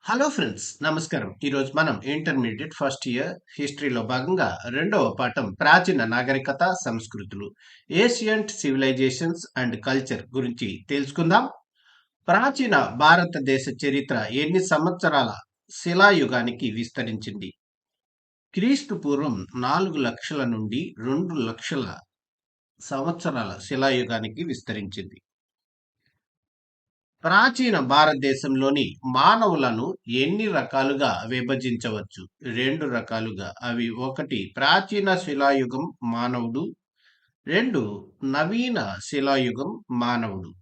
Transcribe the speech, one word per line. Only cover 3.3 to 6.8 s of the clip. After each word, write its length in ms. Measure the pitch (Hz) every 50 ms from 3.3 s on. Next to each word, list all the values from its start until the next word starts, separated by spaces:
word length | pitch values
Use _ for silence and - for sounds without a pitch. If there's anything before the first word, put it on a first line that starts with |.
| 180 - _ _ - -
హిస్టరీలో 440 | 143 143 143 - 143 135 123 117 110
భాగంగా 540 | 107 127 131 131 160 185 185 143 101 - - - 120
రెండవ 460 | 120 143 165 202 214 190 131 113 - -
పాఠం 340 | 127 123 - - 127 98 95
ప్రాచీన 520 | - - - 160 180 180 185 175 139 113
నాగరికత 720 | 110 117 123 127 127 135 135 131 139 139 - 175 185 185 180